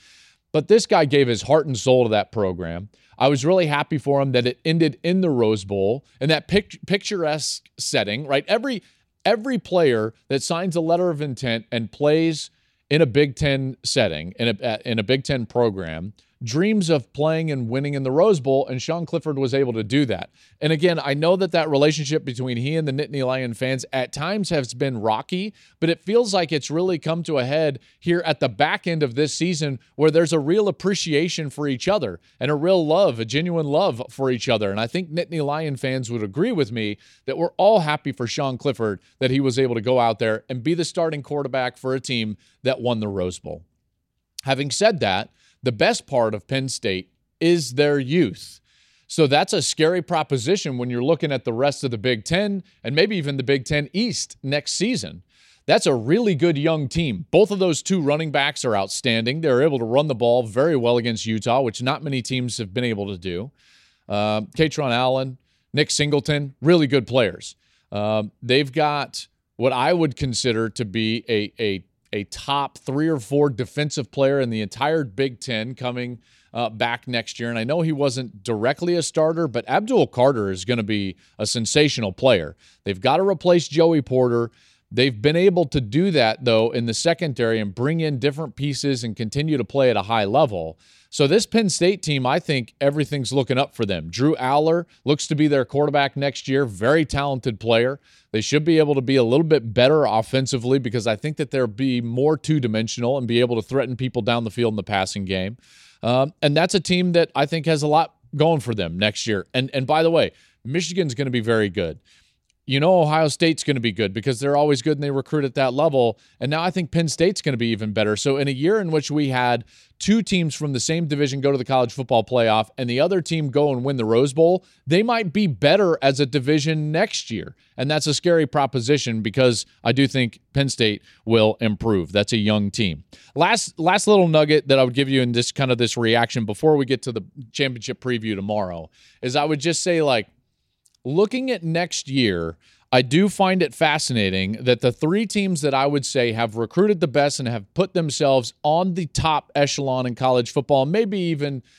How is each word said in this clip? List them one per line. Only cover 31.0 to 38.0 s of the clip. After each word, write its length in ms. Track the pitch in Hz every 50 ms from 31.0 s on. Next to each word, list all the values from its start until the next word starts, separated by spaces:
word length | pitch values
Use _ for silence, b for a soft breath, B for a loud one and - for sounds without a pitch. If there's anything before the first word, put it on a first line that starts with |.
| - 170 147 143 165 180 - - 160 139
for 180 | - - 151
each 220 | 143 135 120 - 180
other 320 | 202 214 143 101 87 - _ _ _ -
and 100 | 127 135
a 60 | 151
real 320 | 143 151 180 190 180 160
love, 320 | 147 156 185 202 170 123 113
a 60 | 113
genuine 420 | 110 113 147 170 180 170 165 156
love 340 | 143 143 156 196 185 131 113 123 -
for 220 | - - 135 131
each 160 | 127 113 -
other. 240 | 127 117 107 107 98
And 80 | 98 104
I 80 | 113
think 240 | 117 - 175 185 160
Nittany 340 | 147 170 170 - 165 160 147
Lion 300 | 143 143 156 165 151 139
fans 340 | 120 - 131 131 131 127 110
would 140 | 120 117 107
agree 300 | 101 95 139 180 254 247
with 180 | 165 139 104
me 280 | 117 117 107 104 104 b b b b b b
that 120 | - 135
we're 140 | 156 170 170 _
all 240 | - 185 202 226 202
happy 320 | 160 151 151 151